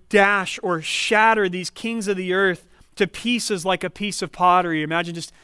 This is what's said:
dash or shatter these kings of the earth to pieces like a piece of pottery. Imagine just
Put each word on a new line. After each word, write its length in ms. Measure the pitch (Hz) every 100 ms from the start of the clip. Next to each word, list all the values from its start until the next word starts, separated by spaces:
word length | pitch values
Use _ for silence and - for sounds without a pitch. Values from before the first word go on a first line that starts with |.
| -
dash 500 | 202 196 202 180 -
or 200 | 190 170
shatter 640 | 151 - - 214 220 220 190
these 220 | 180 175
kings 380 | - 226 233 202
of 80 | 190
the 160 | 185
earth 340 | 185 196 170 _ _ _ -
to 100 | 196
pieces 560 | - 226 240 - 196
like 180 | 180 180
a 80 | 185
piece 320 | - 208 -
of 80 | 175
pottery. 520 | - 180 180 175 156
Imagine 320 | 151 165 175
just 180 | 165 - -